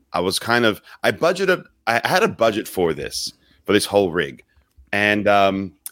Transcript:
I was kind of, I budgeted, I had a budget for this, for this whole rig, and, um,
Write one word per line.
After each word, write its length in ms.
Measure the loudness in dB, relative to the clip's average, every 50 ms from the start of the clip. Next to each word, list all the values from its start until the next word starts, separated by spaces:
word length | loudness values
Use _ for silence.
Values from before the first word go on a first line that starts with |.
| _ _
I 80 | -4 -4
was 180 | -2 -2 -2 -2
kind 280 | -2 0 0 2 2
of, 160 | 0 0 -2 -8 -20 -10 -4
I 80 | -2 -2
budgeted, 540 | 0 0 0 -2 0 0 0 0 0 -2 -4 _ _ _ _
I 160 | -2 0 0 0
had 180 | 0 0 0
a 60 | 0 0
budget 400 | 0 0 0 0 0 -2 -6 -6
for 240 | -4 -2 -2 -2
this, 400 | -2 -4 -8 -10 -10 -10 -10 -12 -14 _ _ _ _ _ _
for 80 | 0
this 140 | 2 2 2
whole 240 | 2 2 2 2 2
rig, 340 | 0 -2 -4 -4 -8 -14 _ _ _ _ _ _ _ -20 -10 _
and, 340 | -2 0 2 2 2 2 2
um, 460 | 4 4 4 4 2 2 -2 -6 -8 -12 _ -20 -18